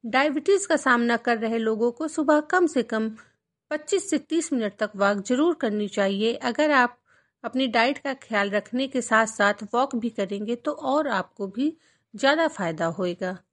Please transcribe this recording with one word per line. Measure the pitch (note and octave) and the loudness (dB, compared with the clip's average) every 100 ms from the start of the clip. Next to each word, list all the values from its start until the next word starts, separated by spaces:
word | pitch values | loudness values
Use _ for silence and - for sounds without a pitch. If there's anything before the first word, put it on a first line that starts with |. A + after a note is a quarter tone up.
Diabetes | A#3 B3+ D4 D4 - G4 - | -2 0 0 0 2 2 2
का | D4+ | 0
सामना | C4+ A#3+ A#3 A#3 | 2 2 2 0
कर | B3 A#3 | 0 -2
रहे | A3+ A#3 | 0 -2
लोगों | A3 A3 A#3+ | -2 0 0
को | A#3+ D#4 | -2 -6
सुबह | D#4+ D4 D4+ D4+ | -2 2 2 4
कम | F#4 F4 | 2 2
से | C#4+ - | 0 -2
कम | A3 A3 A3 - _ _ _ _ | -2 -4 -8 -20 _ _ _ _
पच्चीस | D4+ D4+ G4 - | -10 -2 -2 0
से | D4+ | -4
तीस | - D#4+ E4 | 0 -2 0
मिनट | C4 G#3+ - | -2 -2 -2
तक | G#3+ G3 | -6 2
walk | G3 G3+ | 2 2
जरूर | F#3 B3 D#4+ D#4 | 0 2 2 2
करनी | A#3 G#3 G#3 | -2 -2 -2
चाहिए। | - G3 G3 A3 A#3 | 0 0 0 -2 -2
अगर | B3+ A#3 D4+ | -4 0 2
आप | C#4+ A#3+ - _ _ _ _ | 4 2 -2 _ _ _ _
अपनी | A#3+ B3+ C4 | -6 -2 0
diet | A3+ A#3 C#4+ | 2 2 0
का | C#4 C4 | -6 -8
ख्याल | - G#3+ G3+ | -4 -2 0
रखने | G3+ G3+ B3 C4+ | -2 -4 -4 -2
के | C4+ | -4
साथ | A#3+ A3 A3 | 2 2 2
साथ | - G3+ G3+ G3+ | 2 0 0 -4
walk | A#3+ C#4 B3 | -2 0 -2
भी | A3+ | -6
करेंगे | A3 G3 G3+ G#3 A#3+ | -4 -4 -4 -6 -6
तो | - | -6
और | D4 C#4+ C#4 D4 | -6 -2 0 0
आपको | G#3 F#3 _ G3 | -2 -4 _ -10
भी | G#3+ D4 D#4+ _ _ _ | -2 -4 -4 _ _ _
ज़्यादा | G#3 C4+ D4+ D#4+ | -2 2 2 0
फायदा | - F3 D#3 E3 E3 | 0 -4 -2 -4 -2
होएगा। | F3+ F3 F#3 F#3 _ | -4 -4 -8 -8 _